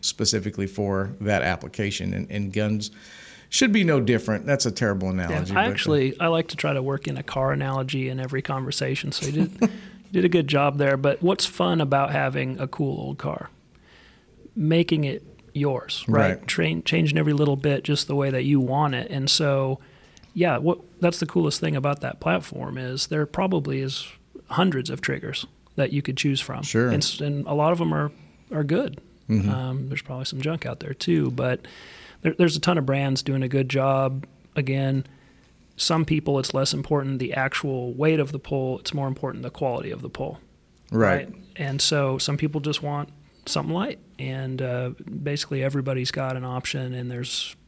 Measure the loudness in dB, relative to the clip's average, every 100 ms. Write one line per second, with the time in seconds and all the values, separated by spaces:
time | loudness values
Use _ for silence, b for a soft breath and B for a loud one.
0 | -6 -2 0 0 -2 -4 -6 -2 0 0
1 | -2 -4 0 2 2 -2 -6 -4 -4 -2
2 | -4 -4 -4 -4 -2 0 0 0 -4 B
3 | B B B B B 2 4 4 4 4
4 | 4 2 2 -2 0 0 0 0 0 2
5 | 0 0 0 -2 0 2 2 0 2 2
6 | 2 0 0 2 0 -4 -2 0 -2 -2
7 | -4 -6 -6 -2 0 0 -2 -2 -2 -2
8 | -4 -4 -4 -4 -4 -4 -4 -4 -2 -2
9 | -4 -4 -2 0 0 2 0 0 -16 -20
10 | -4 2 4 4 2 2 2 4 2 4
11 | 2 2 2 2 0 0 2 2 2 2
12 | 2 2 0 0 -4 -4 -6 -2 -2 -2
13 | -6 -4 -4 -6 -10 -16 _ b b b
14 | b b b b -12 -2 2 4 4 2
15 | 0 -4 -10 -20 -10 -2 0 -2 -4 -6
16 | 2 4 4 2 -2 0 0 0 0 2
17 | 4 4 2 4 2 2 0 0 0 0
18 | 0 0 0 0 4 4 4 2 2 0
19 | -4 -2 2 2 4 2 0 -4 B B
20 | B B B 0 2 4 2 0 -4 0
21 | 2 2 0 2 2 0 0 0 0 -2
22 | -6 -4 0 0 -2 -8 -8 -6 -6 -4
23 | -2 0 0 0 0 0 0 -2 -2 -6
24 | -8 -16 _ -20 -6 2 2 2 -4 -6
25 | -6 -6 -6 -8 -10 _ _ -2 0 0
26 | -2 0 0 0 -2 -6 0 2 4 4
27 | 0 -2 -2 -2 -2 2 2 2 2 0
28 | -2 -6 B B -8 -4 0 0 0 -6
29 | -18 -20 0 2 2 0 -2 -4 -4 -6
30 | -6 -8 -6 -4 -4 -4 -6 -8 -8 -6
31 | 2 2 2 0 0 -2 -6 B B B
32 | B B -2 4 4 4 2 2 2 2
33 | 2 0 0 0 2 2 2 2 4 4
34 | 2 0 -8 -18 -6 -4 0 0 2 0
35 | -2 b b b b b _ -4 2 2
36 | 2 0 2 0 2 0 0 -2 0 0
37 | 0 -4 -2 -2 -2 -2 -4 -4 -4 0
38 | 2 2 0 -4 -4 -2 -2 -4 -4 -4
39 | -4 -4 -6 -6 -10 -4 -2 -2 -6 -8
40 | -10 -8 -8 -8 -18 _ _ _ _ 4
41 | 4 4 0 -14 -18 -8 -4 0 2 2
42 | 2 0 0 0 0 -2 -4 -4 -4 -6
43 | -6 -14 -20 _ -4 -4 -2 -2 -4 -6
44 | -16 -10 -6 -6 -6 -4 -4 -2 -4 -8
45 | -10 -8 -4 -4 -4 -2 0 0 -2 -2
46 | -2 -2 -4 -4 -4 -6 -4 -4 -4 -6
47 | -6 -6 -4 -4 -6 -12